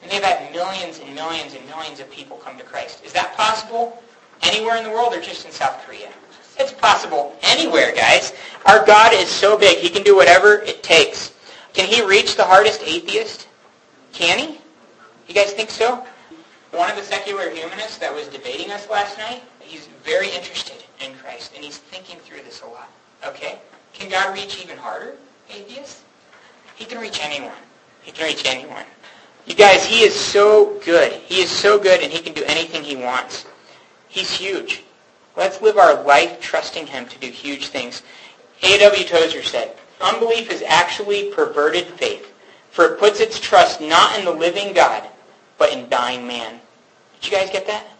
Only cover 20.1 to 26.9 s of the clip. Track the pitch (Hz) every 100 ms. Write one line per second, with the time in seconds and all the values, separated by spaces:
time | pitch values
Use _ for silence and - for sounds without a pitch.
20.1 | 170 196 175 175 - - - - _ 135
21.1 | 131 131 - - 139 147 143 _ 185 185
22.1 | 175 - 151 131 - 127 117 127 _ _
23.1 | _ - 185 - - - _ _ - 190
24.1 | 190 196 190 196 - 180 143 117 - -
25.1 | - _ _ _ 202 202 254 277 - _
26.1 | _ _ _ _ _ _ - 220